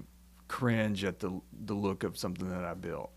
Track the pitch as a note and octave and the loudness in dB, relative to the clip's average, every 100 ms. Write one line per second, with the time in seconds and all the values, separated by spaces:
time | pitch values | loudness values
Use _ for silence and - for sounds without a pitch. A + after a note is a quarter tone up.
0 | - - - - - - B2 A2+ G#2+ G2 | -4 -18 -20 -18 -8 2 4 6 4 2
1 | G2 F2 G2 F#2 - - A2 G2+ G2+ F#2+ | 0 0 -2 -4 -8 -10 -2 2 2 2
2 | G2 - G2 F2+ F#2 F2+ E2+ F2 F2 C#2+ | -2 -2 -2 -2 -2 -2 -2 -4 -4 -6
3 | - | -6